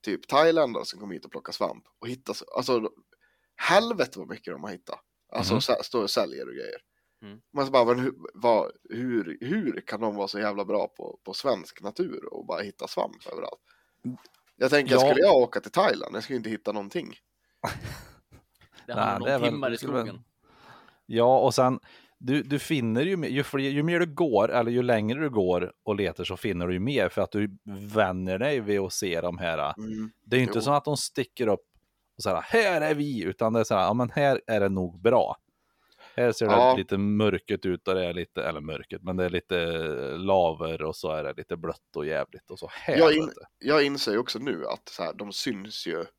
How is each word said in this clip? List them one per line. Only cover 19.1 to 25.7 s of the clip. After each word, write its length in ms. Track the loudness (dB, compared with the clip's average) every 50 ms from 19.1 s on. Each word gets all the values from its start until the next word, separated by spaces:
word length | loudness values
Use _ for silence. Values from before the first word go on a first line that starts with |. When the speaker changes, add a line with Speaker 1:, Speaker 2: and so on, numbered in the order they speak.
| 0
Speaker 3:
om 80 | -2 0
Speaker 2:
det 80 | 0
är 80 | 0 2
väl, 100 | 0 0
Speaker 3:
timmar 180 | -2 -2 -2
i 40 | -4
Speaker 2:
det 60 | -4
skulle 160 | -4 -6 -4 -4
väl 140 | -4 -4
Speaker 3:
skogen. 160 | -4 -10 -14 -18 _ _ _ _ _ _ _ -20 -20 -20 -20 _ -20 _ _ _
Speaker 2:
Ja, 340 | -4 2 4 6 6 6 6
och 140 | 6 4 4
sen, 240 | 4 4 4 2 0 _ -16 -20 -20 _ _ _
du, 240 | _ -4 0 0 0 0
du 160 | 0 -4 -4
finner 420 | -2 -2 -2 0 0 0 0 0
ju 160 | 0 0 0
mer, 100 | -2 -2 -2
ju 140 | -2 -2 -2
fler, 260 | -2 -2 -2 -2 0
ju 140 | 0 0 0
mer 160 | 2 2 2
du 60 | 0 0 0
går, 380 | -2 0 2 4 4 4 4
eller 200 | 2 2 2 2
ju 120 | 2 0 2
längre 360 | 4 2 2 2 0 -2 -2
du 100 | -2 0
går 440 | 2 2 2 4 2 2 0 -2